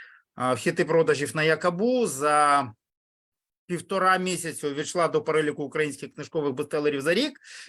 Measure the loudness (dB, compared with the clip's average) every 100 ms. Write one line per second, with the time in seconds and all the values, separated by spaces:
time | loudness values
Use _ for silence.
0 | -20 -20 _ -4 -2 0 0 0 2 2
1 | 4 2 -2 0 2 2 0 0 0 0
2 | -2 0 2 4 4 4 0 -8 _ _
3 | _ _ _ _ _ _ -10 -8 -4 0
4 | 2 2 0 -4 -6 -6 -4 -4 -4 0
5 | 2 2 2 0 0 -2 -4 -2 -4 -6
6 | -12 -12 -6 -4 -2 -4 -4 -2 0 0
7 | 0 0 0 -4 -20 -20